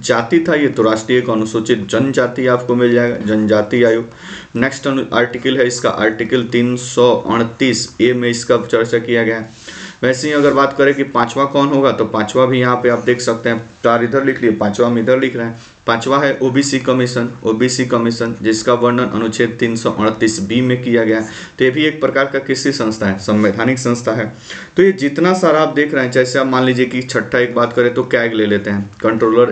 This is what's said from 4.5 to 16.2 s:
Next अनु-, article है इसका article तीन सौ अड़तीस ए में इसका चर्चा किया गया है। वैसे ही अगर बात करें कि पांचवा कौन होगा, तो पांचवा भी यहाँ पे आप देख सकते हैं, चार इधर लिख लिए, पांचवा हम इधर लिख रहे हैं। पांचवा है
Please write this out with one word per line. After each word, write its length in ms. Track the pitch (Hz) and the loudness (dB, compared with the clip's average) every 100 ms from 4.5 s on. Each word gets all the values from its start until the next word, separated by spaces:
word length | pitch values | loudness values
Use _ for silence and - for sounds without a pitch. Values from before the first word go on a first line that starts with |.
| 117 | -4
Next 300 | 131 - 143 | -4 -2 -4
अनु-, 280 | 135 - | -2 -2
article 440 | 113 120 120 131 131 | 0 0 -2 -2 0
है 80 | 123 | 0
इसका 240 | 120 120 | 0 -2
article 540 | - 110 110 113 127 | 0 -2 -2 -2 -2
तीन 320 | 117 120 120 123 | 0 0 0 -2
सौ 360 | - - 123 | -4 2 4
अड़तीस 840 | - - 117 117 - 131 113 - - | 2 0 -2 -2 0 0 0 -4 0
ए 120 | 120 | 0
में 180 | 123 120 | 2 -2
इसका 260 | 117 - 120 | -2 0 0
चर्चा 420 | - 113 113 117 | 2 0 0 -2
किया 240 | 117 117 | 0 0
गया 140 | 110 113 | 0 -4
है। 140 | 110 - - - - - | -8 -16 -20 -18 -16 -4
वैसे 260 | 127 127 147 | -2 0 -2
ही 60 | |
अगर 200 | 147 143 | 2 2
बात 200 | 131 135 - | 4 2 4
करें 160 | 139 | 2
कि 80 | 139 | 2
पांचवा 420 | 135 120 117 135 | -2 0 0 0
कौन 240 | 139 143 143 | 0 0 2
होगा, 240 | 139 135 | 2 2
तो 120 | 107 | 0
पांचवा 420 | 101 107 107 127 127 | -2 -2 -2 2 2
भी 140 | 127 | 2
यहाँ 160 | 123 120 | 2 2
पे 120 | 123 | 2
आप 100 | 117 | 0
देख 220 | 120 123 | 0 0
सकते 280 | - 113 120 | 0 -2 -2
हैं, 220 | 110 - - | -4 -6 -2
चार 200 | 123 117 | 0 2
इधर 200 | 117 135 | 2 0
लिख 180 | 135 - | 0 0
लिए, 80 | 117 | 0
पांचवा 360 | 101 104 101 120 | 0 -2 0 0
हम 120 | 120 | 2
इधर 220 | 110 131 | 2 2
लिख 160 | 135 120 | 0 -4
रहे 100 | 117 | -6
हैं। 160 | 117 - - - | -8 -18 -10 -2
पांचवा 320 | 117 131 | -2 0
है 200 | 139 | 0